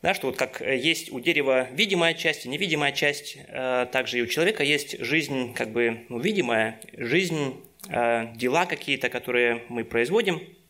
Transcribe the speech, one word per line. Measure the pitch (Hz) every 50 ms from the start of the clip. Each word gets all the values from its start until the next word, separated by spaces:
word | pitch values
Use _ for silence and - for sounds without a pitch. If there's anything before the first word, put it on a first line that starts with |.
| -
Да, | 170 196
что | - -
вот | 135 131
как, | - - 127 - -
э, | - - 135
есть | 127 123 160 160 - - - -
у | 131
дерева | 117 160 170 151 139 135 131 127 127 127 127
видимая | 143 220 202 190 175 170 165 165
часть | 165 - 160 151 - -
и | 123
невидимая | 135 151 196 185 156 151 147 143 139
часть, | - 156 147 147 143 - - - 139 135 -
э, | - 127 131 127 127 123 123 120
также | - 131 127 127 123 123
и |
у | 120
человека | 117 - 151 165 190 220 - 147
есть | 143 147 147 147 - - -
жизнь, | - 117 143 165 151 127 143 131 127 117 107
как | - 131 110
бы, | 110 120 120 117 113 113 113 -
ну, | 127 117
видимая, | 127 196 214 202 147 120 117 110 110 107 - - - - -
жизнь, | - - 117 127 175 190 175 165 156 143 135 131 - - - _ _ - -
э, | - 120 120 117 117 117 113 113 113
дела | 113 120 123 127 165 180
какие-то, | 180 170 - - - 143 135 - 123
которые | - 123 - - 123 120 120 120 117 117 120 -
мы | 120 120 113
производим | 113 - 113 120 127 175 226 226 196 175 156 - - - - _ _